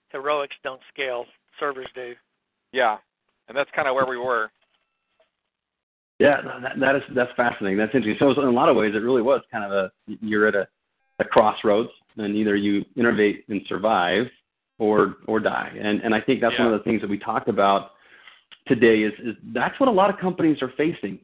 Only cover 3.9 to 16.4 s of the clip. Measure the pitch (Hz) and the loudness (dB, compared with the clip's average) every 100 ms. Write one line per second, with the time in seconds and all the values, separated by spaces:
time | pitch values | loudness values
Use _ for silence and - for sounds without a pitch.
3.9 | 131 131 123 127 117 110 _ _ _ _ | 0 0 -2 -2 -2 -4 _ _ _ _
4.9 | _ _ _ _ _ _ _ _ _ _ | _ _ _ _ _ _ _ _ _ _
5.9 | _ _ - 143 135 131 127 127 - 135 | _ _ 2 2 2 -2 -10 -10 -2 0
6.9 | 139 - 127 123 - 120 - 101 95 - | 0 -2 -4 -2 0 -2 0 -2 0 2
7.9 | 135 110 101 139 131 135 120 160 120 107 | 0 0 2 2 2 2 4 4 4 2
8.9 | 104 117 131 113 131 - 117 101 98 92 | 0 0 0 2 0 0 -8 -4 -2 -4
9.9 | _ - 101 110 107 107 101 95 _ _ | _ -16 -10 -2 2 2 2 -4 _ _
10.9 | _ _ - - 127 110 - 110 101 120 | _ _ -8 0 4 4 2 2 2 0
11.9 | - _ - 104 107 107 101 104 101 98 | -8 _ -8 -4 -2 0 0 0 -2 -2
12.9 | - 117 107 104 98 - 101 - 95 107 | -2 0 4 2 0 -6 -8 -6 -4 0
13.9 | 104 87 92 120 _ _ _ _ - 107 | 0 2 0 -2 _ _ _ _ -4 0
14.9 | 107 95 - - 110 101 65 - - 104 | 2 2 0 -4 -2 0 -4 -6 -6 -4
15.9 | 107 113 110 - 123 | -2 0 -2 0 0